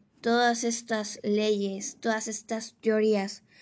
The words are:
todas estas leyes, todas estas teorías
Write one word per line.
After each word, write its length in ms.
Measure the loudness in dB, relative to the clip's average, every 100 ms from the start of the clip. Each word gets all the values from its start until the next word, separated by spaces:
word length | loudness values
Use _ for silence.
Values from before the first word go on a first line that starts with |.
| _ _
todas 440 | 2 4 4 2
estas 560 | -2 -4 -4 -4 -4 -6
leyes, 760 | -2 0 2 0 -2 -4 -10 -6
todas 260 | -4 -2 -4
estas 480 | -10 -8 -8 -8 -4
teorías 600 | 0 4 4 2 0 -8 _ _